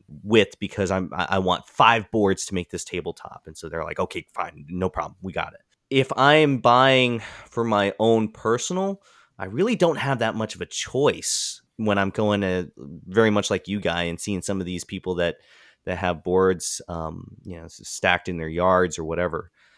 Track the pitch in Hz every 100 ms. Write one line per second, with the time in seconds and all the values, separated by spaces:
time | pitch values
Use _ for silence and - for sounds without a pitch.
0 | _ 73 101 110 98 - 101 - 92 95
1 | 90 80 87 98 92 90 - - 113 117
2 | 101 110 101 95 - 95 87 87 - 90
3 | 80 - - - - 80 82 80 80 80
4 | 92 87 - - 82 73 73 90 92 -
5 | 76 - 92 85 - - _ _ - 135
6 | 131 127 139 156 151 131 120 120 135 131
7 | 127 117 - - - - 117 104 101 -
8 | 110 113 110 - 110 117 - 180 196 196
9 | _ _ _ - 95 113 214 220 170 131
10 | 131 127 113 107 107 87 90 - - 127
11 | 143 85 - - - - _ - 107 101
12 | 98 104 107 101 98 92 87 - 69 80
13 | - 98 113 104 98 98 - 101 87 87
14 | 87 85 - 95 - 98 90 90 - 98
15 | 92 87 85 - _ _ _ _ - 87
16 | 90 82 90 92 95 90 - - - 85
17 | 80 87 98 - - 85 82 - - -
18 | 95 87 - 87 80 82 92 92 90 82
19 | 80 82 87 80 87 _ _